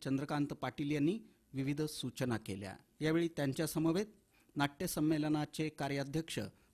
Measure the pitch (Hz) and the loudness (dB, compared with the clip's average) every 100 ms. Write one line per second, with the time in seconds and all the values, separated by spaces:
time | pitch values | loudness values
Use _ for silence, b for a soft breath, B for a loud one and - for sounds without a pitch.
0 | 135 135 143 147 143 - 131 - 143 151 | 0 0 0 0 0 0 -4 -2 0 4
1 | 147 220 B B B 135 135 143 151 - | 4 2 B B B -4 -2 0 -2 -2
2 | 127 - 127 110 - 98 98 - - - | -6 -2 0 0 -2 -6 -6 -10 -16 -4
3 | 151 165 170 165 143 131 156 160 160 170 | 0 2 2 0 -2 0 0 2 2 2
4 | 214 - _ b b - 143 - 180 - | 0 -8 _ b b 0 0 0 -4 2
5 | 151 156 151 151 147 - 156 - 139 139 | 2 2 2 0 0 -2 -4 -2 -2 -2
6 | 139 151 160 - 98 - b | -2 -2 -2 -4 -6 -8 b